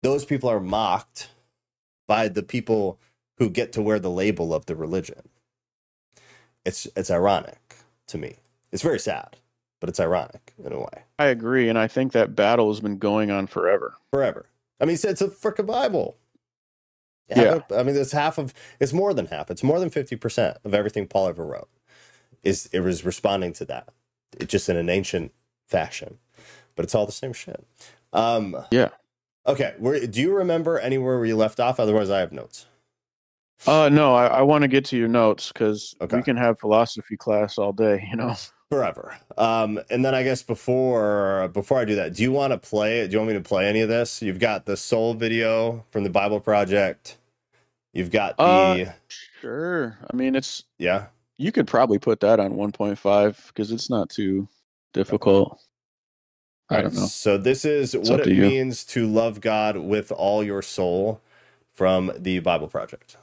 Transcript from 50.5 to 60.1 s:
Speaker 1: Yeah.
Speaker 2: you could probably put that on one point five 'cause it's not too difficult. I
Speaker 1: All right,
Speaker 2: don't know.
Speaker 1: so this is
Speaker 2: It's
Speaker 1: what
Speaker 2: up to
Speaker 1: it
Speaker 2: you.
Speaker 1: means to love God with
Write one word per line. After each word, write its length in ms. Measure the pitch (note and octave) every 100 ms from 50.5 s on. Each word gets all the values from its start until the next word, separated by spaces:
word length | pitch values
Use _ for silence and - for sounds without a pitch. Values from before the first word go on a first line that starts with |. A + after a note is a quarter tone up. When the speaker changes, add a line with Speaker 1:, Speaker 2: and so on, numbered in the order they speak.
| - - _
Speaker 1:
Yeah. 280 | F2 F#2+ G2+ _ _ _
Speaker 2:
you 160 | D#3+
could 120 | - D3+
probably 320 | A#2 B2 G2+
put 220 | - G#2+
that 220 | G2+ A2+
on 160 | G2 G#2
one 160 | G#2
point 260 | - G#2 G2+
five 540 | G2+ G2+ G#2 G2 - -
'cause 160 | G#2+
it's 180 | A2+ -
not 200 | A#2+ F#2+
too 400 | - G2+ F#2+ G#2 _ _ _ _
difficult. 680 | - G2 G#2 - G2 - - _ _ _ _ _ _ _ _ _ _ _
I 60 | A2
Speaker 1:
All 60 |
right, 100 | -
Speaker 2:
don't 40 | -
know. 120 | G2
Speaker 1:
so 300 | - G#2+ G2
this 260 | A2 C3
is 320 | D3+ D3 B2+ -
Speaker 2:
It's 140 | G#2+
Speaker 1:
what 100 | B2
Speaker 2:
up 60 | C3+
to 60 |
Speaker 1:
it 40 | G2
Speaker 2:
you. 60 |
Speaker 1:
means 420 | G2 C3 C3 A#2 -
to 200 | B2 A2
love 320 | A2 A#2 G#2+
God 380 | A2 G#2+ G#2+ G2+
with 340 | D#2+ G#2 G2